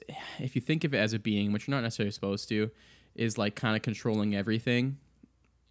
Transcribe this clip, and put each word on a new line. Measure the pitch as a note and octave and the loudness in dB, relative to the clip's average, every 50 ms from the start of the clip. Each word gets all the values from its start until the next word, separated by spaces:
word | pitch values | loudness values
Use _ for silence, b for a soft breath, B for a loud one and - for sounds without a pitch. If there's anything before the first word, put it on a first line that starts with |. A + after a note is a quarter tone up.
| - - B B B B B B | -6 -12 B B B B B B
if | B2+ B2+ - | -6 -4 -2
you | B2+ | -2
think | - - D#3+ D#3+ - | 0 2 2 2 2
of | D3+ C#3 | 2 2
it | G2+ | 2
as | G#2+ G#2+ A2 | 2 2 2
a | G#2+ | 0
being, | - A2+ G#2 G2+ G2+ G2+ | 0 2 2 2 2 2
which | G#2 G#2 - - | 0 0 0 -2
you're | C#3 | -2
not | C#3 A#2 | 0 0
necessarily | A#2 - - A2 G2+ | -2 0 0 0 -2
supposed | G2 - - G2 G2 G2+ - - | -2 -2 -2 -2 -2 -2 -2 -2
to, | G#2+ G#2+ G#2+ A2+ b b b b b b b b b | 0 0 0 0 b b b b b b b b b
is, | - A2+ A2+ G#2 A#2 | -2 -2 0 0 0
like, | G2+ G#2 G#2 | 0 0 0
kinda | - - A2+ G#2+ G#2+ | 0 0 0 2 2
controlling | - A#2+ G#2 - - A#2+ G#2+ G#2+ G#2 G#2+ G2+ | 0 -2 -4 -2 -2 0 0 2 2 2 0
everything. | G2 G2 A2+ A2 A2+ - B2+ A#2+ B2 B2 C3+ C#3 - - _ _ _ - - _ _ _ _ _ _ _ _ | 0 0 0 0 0 2 2 2 2 2 0 -2 -6 -12 _ _ _ -20 -20 _ _ _ _ _ _ _ _